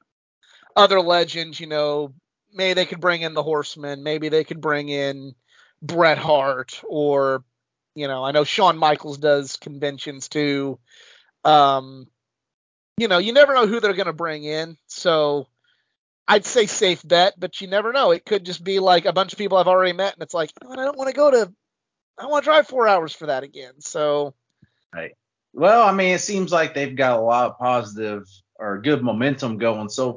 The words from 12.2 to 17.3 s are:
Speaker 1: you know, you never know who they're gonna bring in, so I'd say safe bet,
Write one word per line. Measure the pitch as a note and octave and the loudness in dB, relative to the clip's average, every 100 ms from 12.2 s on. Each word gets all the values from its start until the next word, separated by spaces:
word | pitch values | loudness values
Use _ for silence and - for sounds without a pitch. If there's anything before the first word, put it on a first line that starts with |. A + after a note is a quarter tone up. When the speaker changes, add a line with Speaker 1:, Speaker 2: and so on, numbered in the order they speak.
| _ _ _ _ _ _ _ - | _ _ _ _ _ _ _ -4
Speaker 1:
you | A3+ | 0
know, | F3 | 2
you | G3+ | 4
never | B3 C#4+ | 6 6
know | C4+ G#3+ | 6 2
who | A#3 | 2
they're | G#3+ | 0
gonna | F#3 F#3 | -2 -4
bring | D#3 E3 D3+ | -4 -6 -6
in, | D3 D#3 E3 D#3+ - | -6 -6 -6 -12 -20
so | - F3+ D#3+ D3 D3 C3 _ _ _ _ _ _ _ - | -4 0 2 2 0 -4 _ _ _ _ _ _ _ 2
I'd | G3 | 2
say | - B3+ G#3 | 2 0 0
safe | - G3 E3+ D3+ | 0 0 -2 2
bet, | E3+ F#3 | 4 4